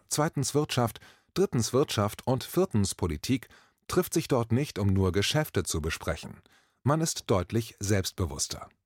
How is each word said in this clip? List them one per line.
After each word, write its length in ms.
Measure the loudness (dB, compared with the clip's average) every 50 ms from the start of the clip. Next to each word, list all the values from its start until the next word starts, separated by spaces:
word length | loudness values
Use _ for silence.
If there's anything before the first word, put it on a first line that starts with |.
| _ -6
zweitens 460 | -2 0 0 0 0 -2 -2 0 0
Wirtschaft, 440 | 0 0 0 0 0 0 0 -2 -6 -20 -20 -20 _ _ _ -2
drittens 400 | 0 0 0 0 0 0 2 2
Wirtschaft 520 | 2 2 2 2 0 0 0 -2 -4 -2
und 160 | -2 -2 -2
viertens 520 | -2 -2 0 0 0 2 2 0 0 0 -2
Politik 540 | -2 -4 -4 -4 -4 -2 -2 -2 -2 -2 -8 -20 -20 _ _ _ _ _
trifft 280 | -2 0 0 2 2 0
sich 140 | 0 2 2
dort 220 | 2 2 2 2
nicht, 280 | 2 0 0 -2 -2 0
um 100 | 2 2
nur 240 | 4 4 4 4
Geschäfte 500 | 2 2 2 2 2 0 0 0 -2 -4
zu 200 | -2 -2 -4 -4
besprechen. 580 | -4 -4 -6 -4 -4 -6 -6 -6 -8 -14 -16 -18 _ _ _ _ _ _ _ _
Man 200 | 0 0 2 2
ist 220 | 0 -2 -4 -4 0
deutlich 500 | 0 0 0 0 0 -2 -2 -2 -4 -10 -6
selbstbewusster. 880 | 0 0 2 2 0 -2 -2 -4 -4 -4 -2 -4 -6 -6 -6 -10 -12 -18 _ _ _